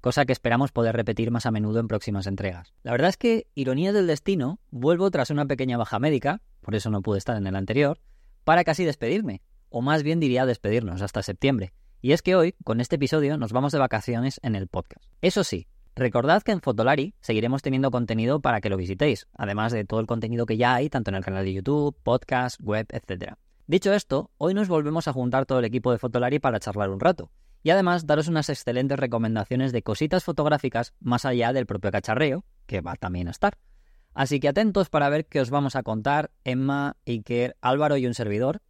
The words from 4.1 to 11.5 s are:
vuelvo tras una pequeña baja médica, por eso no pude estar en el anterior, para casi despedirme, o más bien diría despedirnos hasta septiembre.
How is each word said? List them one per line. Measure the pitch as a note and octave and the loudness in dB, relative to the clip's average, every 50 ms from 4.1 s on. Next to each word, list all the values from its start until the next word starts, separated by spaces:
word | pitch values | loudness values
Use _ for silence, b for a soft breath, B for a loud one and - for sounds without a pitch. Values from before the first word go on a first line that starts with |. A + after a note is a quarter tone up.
| D#3 C#3 _ - G3 F3 B2+ B2+ F3 - _ _ | 0 0 _ -2 0 0 0 -2 -4 -8 _ _
vuelvo | - B2 A#2+ D3 F3 F3 F#3+ G3 | -10 -2 2 2 4 4 2 2
tras | F3 D#3+ B2 - | 2 0 -2 0
una | D3+ C#3+ D3 C3+ | 0 -2 0 -2
pequeña | C#3+ A#2+ C3 B2+ A#2+ A#2+ | -2 -2 -2 -2 0 -2
baja | A2+ - - G#2+ | -2 -2 -2 0
médica, | B2+ D#3 D3+ B2+ - C#3+ E3 A3 - - - - | 0 2 0 2 0 -2 -4 -4 -8 -18 -20 -16
por | - - G#2 | -8 -4 -4
eso | G#2+ - A2+ | -2 -2 -2
no | G#2+ G2+ | -2 -2
pude | F#2+ - G#2 G2 | 0 0 -2 -2
estar | - - A#2+ G#2+ | -2 -2 -4 -2
en | G2 F#2+ | -2 -2
el | F#2+ | -2
anterior, | F#2+ F#2+ F#2 A2 C3+ D3 C#3+ D#3 - _ - - _ _ - - _ _ | -4 -4 0 0 2 2 2 0 -4 _ -20 -20 _ _ -20 -20 _ _
para | - D#3+ F3 F3 | 4 4 4 4
casi | E3 D#3 D#3+ F#3 | 2 0 0 0
despedirme, | D#3+ C3+ - A#2 A2+ D3+ G#3 A3 D#3 G2 F#2+ _ _ - - _ _ | -2 -2 -2 -2 -2 0 0 -2 -4 -8 -10 _ _ -20 -20 _ _
o | - A#2+ | -6 -4
más | A#2+ C#3 D3+ D#3+ C#3+ | 0 2 2 2 2
bien | D3 D#3+ E3+ | 0 0 2
diría | D#3+ C3+ B2 B2 C3 | 2 2 2 2 2
despedirnos | C3 A#2+ - - G2+ G#2+ A#2+ A#2 F#2+ E2+ F#2 | 2 0 -2 -2 0 0 0 0 -2 -4 -4
hasta | G2 G2+ - B2 A2+ | -6 -4 -4 -6 -4
septiembre. | - G2 - - C3+ | -4 -6 0 2 2